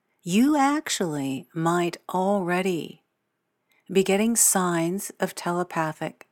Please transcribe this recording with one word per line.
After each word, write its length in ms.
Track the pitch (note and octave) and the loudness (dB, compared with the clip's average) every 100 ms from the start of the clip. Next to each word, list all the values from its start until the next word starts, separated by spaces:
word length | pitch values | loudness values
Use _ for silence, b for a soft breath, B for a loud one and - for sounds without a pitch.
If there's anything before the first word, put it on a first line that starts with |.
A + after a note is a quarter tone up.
| _ _ | _ _
you 340 | F3 F#3+ C4+ D4+ | 0 2 4 4
actually 880 | C4+ D4 D#4 - F3+ D3 C3+ C3+ - | 2 0 -2 -4 -2 -2 -4 -6 -8
might 440 | E3+ E3 F3 F3 - - | -2 0 2 0 -4 -6
already 920 | F3+ F#3+ G3+ F3 F3+ F#3+ E3+ - - _ _ _ _ _ _ _ _ - | -2 0 0 0 -2 -2 -4 -6 -14 _ _ _ _ _ _ _ _ -2
be 140 | F#3 | 0
getting 320 | F#3+ G3 A3 A3+ | 2 2 2 2
signs 720 | - G3 F3+ E3+ E3 F#3+ - - | 2 4 2 0 0 -4 -8 -6
of 160 | F#3 | -6
telepathic 920 | - - F3 D#3 - D#3+ D3+ D#3+ - - | -4 -4 -4 -4 -4 -4 -4 -8 -10 -20